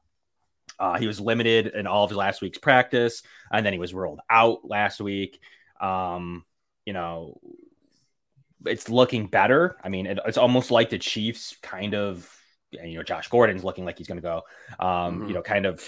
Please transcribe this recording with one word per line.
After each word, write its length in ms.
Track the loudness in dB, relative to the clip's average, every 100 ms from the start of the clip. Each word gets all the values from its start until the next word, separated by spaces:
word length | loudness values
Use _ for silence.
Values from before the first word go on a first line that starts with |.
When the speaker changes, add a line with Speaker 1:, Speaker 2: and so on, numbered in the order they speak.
| _ _ _ _ _ _ _ -6
Speaker 1:
Uh, 180 | -2 -2
he 100 | -4
was 120 | -4
limited 480 | -2 2 4 4 2
in 200 | -4 0
all 180 | 2 2
of 40 |
his 80 | 2
last 240 | -2 -2
week's 160 | -6 -4
practice, 640 | 4 6 6 2 0 -2 -16 -20 -4
and 140 | 0 0
then 80 |
he 60 | -2
was 140 | -6
ruled 280 | -6 -6 -6 2
out 300 | 6 6 4
last 380 | -2 0 0 -2
week. 400 | -6 -4 -6 -10 -20 _ _ -8
Um, 640 | -4 -2 -4 -6 -8 -10 -14 _ _ _ -10
you 80 |
know, 480 | -8 -6 -8 -12 -18 -20 -20 -20 _ _ _ _ _ _ _ _ _ -6
it's 220 | -6 0
looking 400 | 4 4 2 0
better. 480 | 4 6 4 2 -2
I 60 | -6
mean, 160 | -6 -4
it, 140 | -4 -2
it's 120 | 2
almost 340 | 4 4 4
like 180 | 2 2
the 100 | 0
Chiefs 580 | -6 -4 -4 -6 -12 -16
kind 320 | -16 -8 -4 -2
of, 340 | -4 -6 -14 -20 _ _ _ -16
and, 100 | -12
you 80 | -10
know, 60 |
Josh 240 | -8 -8 0
Gordon's 360 | 4 4 4
looking 200 | -6 -6
like 140 | -8 -10
he's 100 | -10
gonna 140 | -8
go, 220 | -6 -6 -8 -20 -18 -4
um, 400 | -2 0 -2 -4
Speaker 2:
Mm-hmm. 80 | -6
Speaker 1:
you 60 |
know, 80 | -6
kind 240 | -2 0 0
of 180 | -4